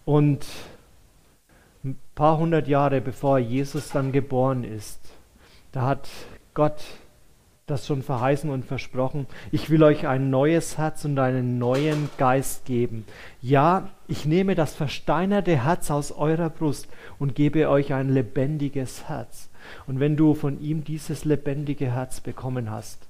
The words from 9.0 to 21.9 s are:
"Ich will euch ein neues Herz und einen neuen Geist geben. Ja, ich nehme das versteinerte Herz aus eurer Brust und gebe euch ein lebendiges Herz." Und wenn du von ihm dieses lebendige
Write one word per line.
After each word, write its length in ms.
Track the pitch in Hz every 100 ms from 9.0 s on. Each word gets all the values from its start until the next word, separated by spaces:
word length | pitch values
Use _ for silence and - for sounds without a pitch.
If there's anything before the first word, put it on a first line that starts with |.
| 131 147 131 - -
"Ich 180 | 147 -
will 140 | 156
euch 240 | 151 147 151
ein 200 | 131 135
neues 480 | 131 147 165 - -
Herz 280 | 156 -
und 140 | 151 139
einen 400 | 131 127 123 123
neuen 520 | 120 131 151 151 147 -
Geist 480 | 131 135 131 -
geben. 400 | - 123 120 113 104 - - -
Ja, 500 | 120 135 151 185 - - -
ich 160 | -
nehme 300 | 151 170 196
das 200 | 180 151
versteinerte 880 | - 147 - - 156 190 202 180 156
Herz 260 | 127 - -
aus 200 | 147 147
eurer 400 | - 151 160 165
Brust 380 | - 160 - - - - -
und 160 | 139
gebe 340 | 131 147 156 143
euch 240 | 143 139
ein 160 | 135 135
lebendiges 1000 | 135 131 - 135 156 143 139 127 - -
Herz." 420 | 143 117 - - - - - -
Und 140 | 131
wenn 160 | 143 151
du 180 | 156
von 260 | 147 143 139
ihm 220 | 147 160
dieses 420 | 147 156 - 147
lebendige 680 | 151 143 - 139 143 139 131